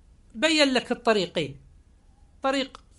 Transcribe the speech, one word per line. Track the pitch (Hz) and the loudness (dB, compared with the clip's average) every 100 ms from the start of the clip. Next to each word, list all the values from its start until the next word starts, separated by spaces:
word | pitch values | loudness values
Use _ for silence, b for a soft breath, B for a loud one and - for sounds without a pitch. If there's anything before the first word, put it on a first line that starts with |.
| - - - | -20 -20 -20
بيّن | 226 311 311 277 | -4 0 2 2
لك | 254 - | 2 -2
الطريقين، | 233 - 208 170 - 139 139 - - _ _ _ _ - _ | -4 0 0 0 -4 -6 -8 -20 -20 _ _ _ _ -20 _
طريق | 269 277 277 - - | -2 -2 -4 -10 -20